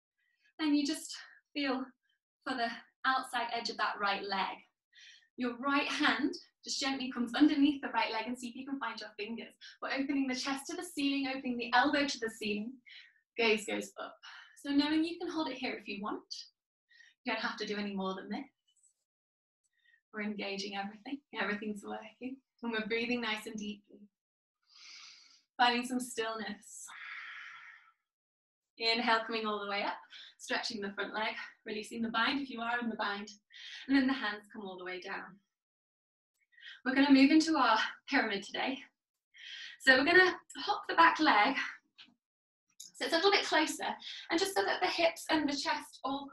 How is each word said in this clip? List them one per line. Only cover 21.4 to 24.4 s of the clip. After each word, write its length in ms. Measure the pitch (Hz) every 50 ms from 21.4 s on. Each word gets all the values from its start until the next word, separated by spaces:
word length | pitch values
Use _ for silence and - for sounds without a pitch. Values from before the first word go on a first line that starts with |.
| 196 196 208 208 220 214 208 202 208
working. 520 | 214 214 220 214 220 - - 247 254 269 - _ _ _ - 240
And 80 | 233
we're 160 | 220 214 214
breathing 340 | 202 226 233 233 233 247 240
nice 240 | 233 220 214 214 -
and 100 | 220 220
deeply. 440 | 202 208 208 208 - _ _ - 208 208 - _ _ _ _ _ _